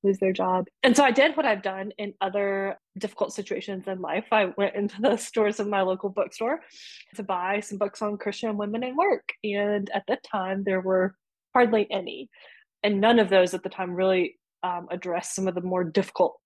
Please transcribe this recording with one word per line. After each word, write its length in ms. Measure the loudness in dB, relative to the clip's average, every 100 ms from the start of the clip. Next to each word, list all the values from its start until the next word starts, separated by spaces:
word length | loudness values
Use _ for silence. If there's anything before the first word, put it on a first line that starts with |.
lose 160 | 0 2
their 140 | 0
job. 320 | 0 0 0 -2 _
And 120 | 4 6
so 80 |
I 60 | 6
did 260 | 6 4 4
what 120 | 0
I've 160 | 0
done 280 | -2 -6 -10 -8
in 160 | -10 -4
other 560 | -4 -2 -2 -2 -4 -6 _ -8
difficult 340 | -8 -4 -4
situations 520 | -4 -6 -6 -6 -8 -8
in 140 | -8
life. 240 | -4 -6 0
I 200 | 2 2 0
went 180 | -2 0
into 260 | -4 0
the 160 | 0 0
stores 420 | -2 0 0 0
of 80 | -2
my 140 | 0
local 280 | 0 -2 -4
bookstore 500 | -4 -4 -4 -4 -4 -8 -20 -20 -20 -18 -12
to 80 |
buy 380 | -6 -4 -2 -4
some 180 | -4 -4
books 240 | -4 -2
on 140 | -6 -4
Christian 380 | -6 -4 -4 -4
women 280 | -4 -4
and 120 | -4 0
work. 340 | 2 0 -4 -8
And 460 | -4 -2 0 -2 -2 -6
at 80 | -2
that 160 | -4
time, 400 | -4 -6 -4 -2
there 180 | -2 -2
were 340 | 2 2 0 _ _ _ _ 4
hardly 320 | 4 4 0
any. 400 | -4 -6 -12 -14 _ -20 -20 _ _
And 180 | 0 4
none 160 | 6 6
of 120 | 6
those 260 | 6 4 0
at 80 |
the 60 | -8
time 260 | -8 -6 0
really, 420 | 2 4 0 -4 _ _
um, 260 | -6 -6 -6
addressed 420 | -8 -4 -4 -4
some 140 | -4 -2
of 80 | -2
the 60 |
more 220 | -2 -2
difficult 560 | 2 0 0 2 0 0